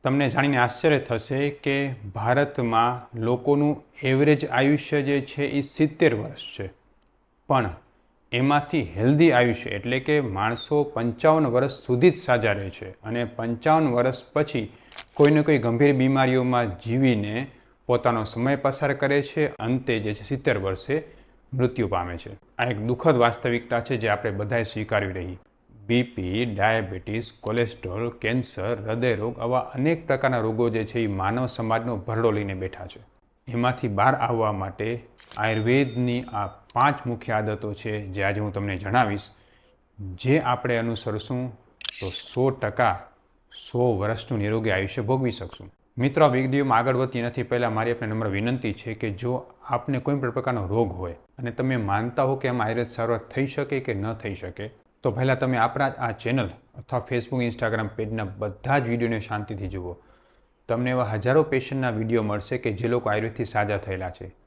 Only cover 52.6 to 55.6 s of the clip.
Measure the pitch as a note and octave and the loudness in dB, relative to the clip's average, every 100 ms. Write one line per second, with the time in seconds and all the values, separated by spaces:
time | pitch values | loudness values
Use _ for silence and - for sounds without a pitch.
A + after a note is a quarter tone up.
52.6 | A2 A2+ A#2+ - A#2 A2+ - - C3+ C3+ | -2 -2 -4 -4 -2 -2 -4 -4 -2 -2
53.6 | C#3 C#3 C3 G2+ G#2+ A2 A2+ F2 F2+ F2+ | -4 -4 -4 -4 -4 -6 -8 -8 -10 -10
54.6 | G#2 - _ _ B2+ A2 C3 C3 C3 B2+ | -12 -14 _ _ -4 0 0 2 0 2